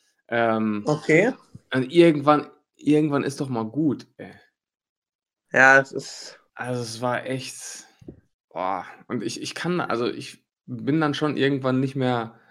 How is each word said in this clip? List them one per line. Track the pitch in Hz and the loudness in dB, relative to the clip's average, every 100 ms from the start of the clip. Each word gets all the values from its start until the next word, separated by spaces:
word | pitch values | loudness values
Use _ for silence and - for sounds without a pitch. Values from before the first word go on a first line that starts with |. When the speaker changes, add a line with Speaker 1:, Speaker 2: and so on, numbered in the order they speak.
| _ _ _ | _ _ _
Speaker 1:
Ähm, | 117 117 110 110 107 107 | 0 0 0 0 -2 -2
Speaker 2:
Okay. | 151 - 156 226 - _ - _ | -2 2 4 4 0 _ -20 _
Speaker 1:
und | 131 127 | -4 2
irgendwann, | 170 170 147 139 147 143 _ _ _ | 6 6 6 4 2 0 _ _ _
irgendwann | - 151 151 143 | 2 4 4 0
ist | 139 135 | -2 -4
doch | 135 | -6
mal | 117 110 | -4 -4
gut, | 127 156 110 - - | 0 0 0 -6 -18
ey. | 95 - _ _ _ _ _ _ _ _ _ _ _ | -18 -20 _ _ _ _ _ _ _ _ _ _ _
Speaker 2:
Ja, | 123 131 135 | 6 8 8
es | 135 | 4
ist | - - - - - _ - | -6 -12 -14 -18 -20 _ -12
Speaker 1:
Also, | 120 123 | -6 -6
es | 117 113 | -6 -6
war | 123 120 - | -4 -4 -4
echt, | 131 - - - - - _ - - _ _ _ | -8 -10 -14 -16 -16 -20 _ -20 -20 _ _ _
boah. | 80 92 95 - - - | -6 -4 -4 -8 -18 -10
Und | 123 | -8
ich, | 127 - | -6 -8
ich | 143 - | -10 -6
kann, | 170 175 | -4 -4
also, | - 113 120 | -2 -2 -4
ich | - 131 - _ _ - | -6 -12 -18 _ _ -14
bin | 120 113 160 | -6 -2 0
dann | 151 | 0
schon | 143 151 - | 0 -2 0
irgendwann | 139 139 131 127 | 0 0 0 0
nicht | 135 135 | 0 -2
mehr | 127 120 110 - _ | -2 -2 -4 -12 _